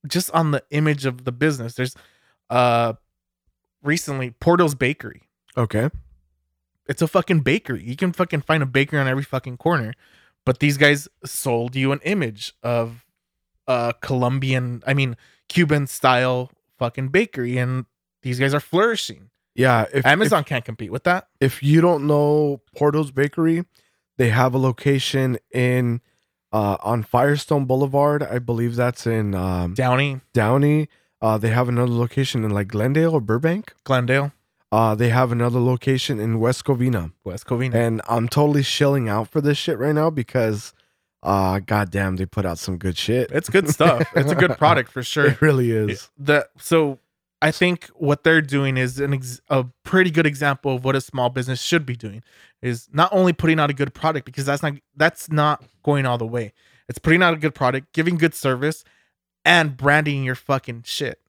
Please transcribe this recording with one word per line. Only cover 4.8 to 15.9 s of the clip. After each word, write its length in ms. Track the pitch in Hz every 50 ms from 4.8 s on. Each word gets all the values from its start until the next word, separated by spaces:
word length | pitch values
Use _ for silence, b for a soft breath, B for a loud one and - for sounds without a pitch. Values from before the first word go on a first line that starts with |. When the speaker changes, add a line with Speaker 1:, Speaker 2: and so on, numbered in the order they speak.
| 131 123 151 _ - 107 - - _ _ _ _ _ _ _
Speaker 2:
Okay. 320 | 127 120 107 - 107 120 156 - - - - _ _ _ _ _ _ _ _ _ _ _ _ _ _ _
Speaker 1:
It's 140 | - 135 -
a 60 | 170
fucking 340 | 156 - 190 170 - 180 160
bakery. 420 | 127 127 147 220 _ - 123 92 85
You 120 | 117 127
can 180 | - 190 180 170
fucking 280 | - 180 175 - 151
find 200 | - - 160 160 139
a 20 |
bakery 340 | 131 123 135 139 139 151 147
on 80 | 135
every 160 | 131 131 135 139
fucking 340 | - - 131 - 127 123
corner. 360 | - - 160 175 147 117 107 123 b b b b b b b b b _
But 140 | - 127 -
these 180 | 147 147 139
guys 300 | 139 151 143 147 139 143 - _ _ -
sold 500 | - - - - 139 120 117 117 123 127
you 160 | 135 135 135
an 80 | 139 143 -
image 500 | 156 208 202 151 113 107 101 - - _ _ -
of 420 | 120 120 120 117 117 117 120 _ _ _ _ _ _ _ _ _ _ _ _ _
a 260 | - 127 120 120 120 - _
Colombian, 800 | - - 139 127 123 123 131 135 135 131 131 127 123 123 120 117 -
I 60 | 135 135
mean, 220 | 143 135 127 120 b b b b b b _
Cuban 380 | - 175 175 147 151 147 139
style 640 | 127